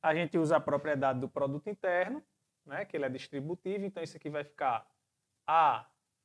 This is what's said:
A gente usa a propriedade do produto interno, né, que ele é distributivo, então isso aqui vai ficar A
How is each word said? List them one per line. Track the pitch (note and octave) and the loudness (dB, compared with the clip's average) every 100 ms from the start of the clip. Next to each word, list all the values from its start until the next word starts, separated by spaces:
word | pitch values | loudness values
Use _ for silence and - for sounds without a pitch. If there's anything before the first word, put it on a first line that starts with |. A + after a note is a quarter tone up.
A | D#3+ | 2
gente | D#3+ E3+ E3+ | 0 0 0
usa | D#3 D#3 | 4 4
a | |
propriedade | - C#3+ D3+ C#3+ C3+ B2+ | 4 0 0 0 2 0
do | C3+ | -4
produto | - C#3 C#3+ G#3 | -2 -2 -4 -8
interno, | G#3 F#3+ F3 F#3 C#4+ - _ _ _ | -4 0 2 0 -4 -10 _ _ _
né, | - D3 | -10 -8
que | G3 D#3+ | -4 -2
ele | |
é | C#3 | -2
distributivo, | C3 - C#3 C#3+ F3+ F#3 G3+ | -4 -8 -8 -6 -6 -4 -4
então | G3 G3 | -4 -6
isso | D#3+ D#3 | -10 -10
aqui | D#3 | -8
vai | D3 | -6
ficar | C#3 - C#3 A2+ - _ _ _ _ _ - | -8 -2 -2 -2 -6 _ _ _ _ _ 2
A | E3 D3+ A#2 - _ _ _ | 6 6 4 -6 _ _ _